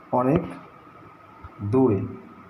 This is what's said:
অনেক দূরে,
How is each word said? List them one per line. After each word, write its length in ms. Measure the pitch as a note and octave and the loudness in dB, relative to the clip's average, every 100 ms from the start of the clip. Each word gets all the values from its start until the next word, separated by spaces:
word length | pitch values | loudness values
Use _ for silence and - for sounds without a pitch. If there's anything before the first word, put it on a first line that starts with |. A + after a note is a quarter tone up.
| - | -4
অনেক 300 | B2 B2+ - - - - - - - - - - - - - | 0 2 0 0 -12 -20 -20 -20 -20 -20 -20 -20 -20 -20 -10
দূরে, 380 | G#2 B2+ C3 G2 - - - - - | -2 2 4 2 -2 -10 -18 -20 -20